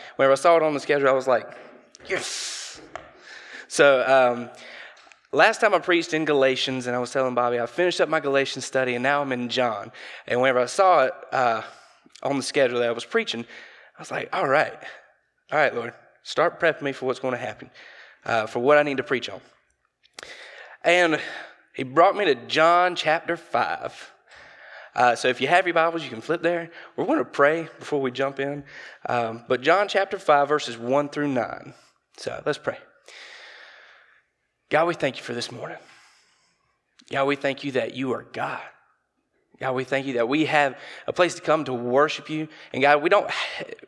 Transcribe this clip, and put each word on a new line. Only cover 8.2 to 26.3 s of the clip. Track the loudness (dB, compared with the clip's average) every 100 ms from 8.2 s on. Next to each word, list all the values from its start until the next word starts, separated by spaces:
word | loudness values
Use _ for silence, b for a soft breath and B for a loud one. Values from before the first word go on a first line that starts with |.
Galatians | 0 0 0 -4
study, | -4 -2 -2
and | 0
now | 0 0
I'm | -2
in | -4 -4
John. | -2 -2 -2 -10 B B B -4
And | 0
whenever | 2 2
I | 0
saw | 2 4 6 4
it, | -2 -6
uh, | 0 0 0 B B B B _ -10
on | -4 -4
the |
schedule | -2 2 2 2
that | 0
I |
was | -2 -2
preaching, | -4 -2 -8 -10 B B B B -20
I |
was | -10
like, | -8 -6
"All | -2 2
right, | 2 2 -4 B B B _ _ _ _
all | 0
right, | 0
Lord, | 0 -8 -12 _ _
start | -8 -2 -2 2
prepping | 0 0
me | -6
for | -4 -4
what's | -2
gonna | -4 -4
happen, | -8 -12 -18 B B B B B
uh, | -2 -2 -2
for | -2
what | 4 4
I |
need | 4 -2
to |
preach | -2 -4 -4
on." | -12 -18 _ _ _ _ _ _ -20 B B B B B B
And | 2 4 4 0 B B B B B
he | -10
brought | -2 4 4
me | 4 0
to | 0
John | -2 2 4 4 2
chapter | 0 0 -2 -2 -8
five. | -4 -2 -2 -4 -8 -12 -20 _ _ B B B B B B
Uh, | 2 2
so | 4 0
if | 0
you | 2
have | 2 4
your |
Bibles, | 0 0 -2
you | -8
can | -12
flip | -6